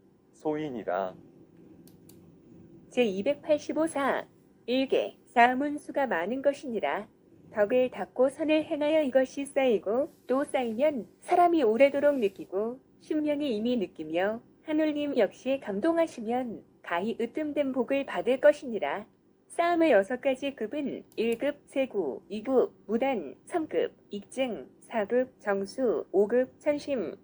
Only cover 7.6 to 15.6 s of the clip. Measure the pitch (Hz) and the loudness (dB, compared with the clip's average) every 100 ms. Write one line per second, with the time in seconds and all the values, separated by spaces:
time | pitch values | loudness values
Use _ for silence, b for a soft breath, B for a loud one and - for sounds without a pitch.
7.6 | 208 254 254 - 185 - 262 269 302 311 | 2 2 0 -2 -6 0 0 2 2 2
8.6 | 302 302 294 320 277 262 254 277 277 277 | 2 -2 2 2 2 2 0 -4 -4 0
9.6 | 262 208 190 240 311 - - 262 285 285 | 2 2 0 -2 -2 -6 -2 -2 0 -2
10.6 | 233 220 302 269 180 _ - 359 349 330 | -2 0 0 0 -6 _ 0 4 6 6
11.6 | 220 226 277 277 285 277 196 - 156 190 | 4 6 4 6 2 2 0 -2 -6 -4
12.6 | 220 254 _ _ - 311 302 285 294 208 | -4 -6 _ _ -6 -2 -2 -2 -2 -2
13.6 | 233 247 180 - 156 165 196 226 - _ | 0 0 -2 -6 -4 0 0 -2 -10 _
14.6 | - 311 311 294 285 254 196 - 254 269 | -4 0 0 0 -2 2 0 0 -4 -4